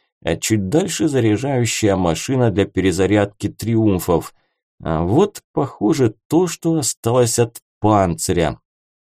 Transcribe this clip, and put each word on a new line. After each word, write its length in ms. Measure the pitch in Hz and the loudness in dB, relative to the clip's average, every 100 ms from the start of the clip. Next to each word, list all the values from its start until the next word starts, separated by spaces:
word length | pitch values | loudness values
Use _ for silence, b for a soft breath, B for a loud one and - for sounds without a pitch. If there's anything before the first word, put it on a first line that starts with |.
| b b | b b
а 120 | - 82 | -6 -4
чуть 340 | - 110 95 | 0 -2 0
дальше 380 | 151 190 160 165 | 0 0 -2 0
заряжающая 880 | 135 113 107 135 131 117 - 104 95 | 2 2 0 -2 -2 -2 0 0 2
машина 540 | 87 80 - 131 120 | 0 -2 -2 0 0
для 160 | 95 98 | 2 0
перезарядки 840 | - 95 87 95 104 101 - 107 | 0 0 2 2 2 0 -4 -8
«Триумфов». 840 | - 110 113 107 90 87 82 - - _ _ _ _ | -6 -2 0 2 0 0 -2 -2 -14 _ _ _ _
А 220 | - 78 | -6 -2
вот, 400 | 85 123 208 - - | 0 2 2 -2 -8
похоже, 640 | - 139 - - 147 117 - - | -6 -6 -2 -2 2 0 -2 -2
то, 180 | 156 180 | 0 0
что 280 | - 170 160 | -2 -2 -2
осталось 640 | 131 - 117 123 120 - | -4 -4 0 2 2 2
от 220 | 117 - - _ | -2 -4 -20 _
панциря. 800 | 107 104 92 82 - 87 78 - _ _ _ _ | 2 2 2 -2 -2 0 -2 -4 _ _ _ _